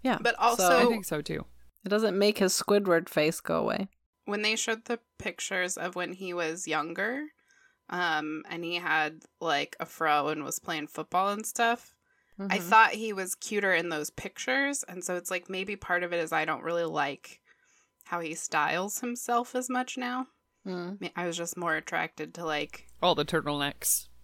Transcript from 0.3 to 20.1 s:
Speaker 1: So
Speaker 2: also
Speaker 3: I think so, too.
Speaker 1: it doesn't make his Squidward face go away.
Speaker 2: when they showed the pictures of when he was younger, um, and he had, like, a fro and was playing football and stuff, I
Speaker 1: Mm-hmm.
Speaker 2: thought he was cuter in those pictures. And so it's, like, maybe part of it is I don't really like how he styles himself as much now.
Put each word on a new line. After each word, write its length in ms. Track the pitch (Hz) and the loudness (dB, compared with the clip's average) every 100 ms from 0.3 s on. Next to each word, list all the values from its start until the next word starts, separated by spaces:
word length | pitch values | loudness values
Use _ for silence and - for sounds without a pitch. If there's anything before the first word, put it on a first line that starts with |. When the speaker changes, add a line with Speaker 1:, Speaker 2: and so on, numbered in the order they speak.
| 226 | 4
Speaker 1:
So 60 | |
Speaker 2:
also 360 | 226 233 180 175 | 4 6 6 8
Speaker 3:
I 80 | 240 | 6
think 140 | 226 185 | 4 -2
so, 160 | 156 | -4
too. 220 | 147 - - - - _ | -4 -6 -8 -16 -20 _
Speaker 1:
it 60 | - | 0
doesn't 300 | 208 220 190 | 2 2 4
make 180 | 202 208 | 4 4
his 160 | 185 | 2
Squidward 560 | - - 208 196 165 170 | 2 4 2 6 4 4
face 320 | - 151 165 | 2 2 0
go 140 | - 165 | -2 0
away. 300 | - - 196 _ _ _ - | 0 -2 -4 _ _ _ -6
Speaker 2:
when 180 | 202 | -2
they 120 | 214 226 | 0 0
showed 300 | - 226 - | -2 -4 -2
the 140 | 233 _ _ | -6 _ _
pictures 580 | 185 - - 190 180 - | -8 -6 -4 -2 -2 -2
of 200 | 180 180 | -6 -4
when 180 | 175 | -6
he 220 | 185 190 175 | -6 -6 -4
was 320 | 160 170 175 | -4 -4 -2
younger, 640 | 156 156 170 208 262 302 _ _ _ _ _ _ | -2 -2 -4 -4 -4 -8 _ _ _ _ _ _
um, 540 | 180 175 156 151 156 - | -2 0 0 -2 -8 -8
and 160 | 170 | -8
he 120 | 170 175 | -6 -4
had, 480 | 175 156 151 160 - _ | 0 2 0 -4 -20 _
like, 360 | 165 143 143 - | 0 0 0 -6
a 80 | - | -10
fro 400 | - 160 147 143 | -2 2 4 2
and 160 | 151 | -2
was 160 | 139 - | -4 -8
playing 260 | - 160 151 | -4 -6 -6
football 420 | - 156 180 196 | -10 -2 0 0
and 160 | 202 220 | -2 -6
stuff, 480 | - 233 240 - _ _ _ _ - | 0 2 2 -4 _ _ _ _ -10
I 200 | 196 196 | -2 -2
Speaker 1:
Mm-hmm. 100 | 170 | 6
Speaker 2:
thought 220 | 220 220 | 8 8
he 200 | - 220 | 4 -4
was 200 | 196 185 | -4 -4
cuter 400 | - - 208 196 | -6 -4 0 4
in 160 | 175 170 | 2 2
those 220 | 156 151 | -2 -4
pictures. 720 | - 196 - - 262 277 285 | -8 -12 -6 0 2 2 -2
And 200 | - 180 | -6 -8
so 120 | 180 214 | -4 -4
it's, 160 | 208 | -2
like, 180 | 185 180 | -6 -4
maybe 260 | 185 190 202 | -6 -4 -8
part 280 | - 180 | -2 0
of 100 | 175 | 0
it 60 | 175 | -2
is 120 | 160 | 0
I 140 | 160 156 | 0 0
don't 180 | 156 | -2
really 220 | 165 170 165 | -2 -2 0
like 540 | 156 143 139 - - _ _ _ _ _ _ - | 0 -2 -4 -14 -20 _ _ _ _ _ _ -8
how 140 | 175 | -6
he 160 | 165 165 | -4 -6
styles 640 | - 160 147 160 196 - | -2 0 2 0 -2 -4
himself 560 | 247 240 - 240 247 254 | -6 -6 0 0 0 -4
as 120 | 254 | -2
much 280 | 254 254 - | -2 -4 -6
now. 300 | 247 | -4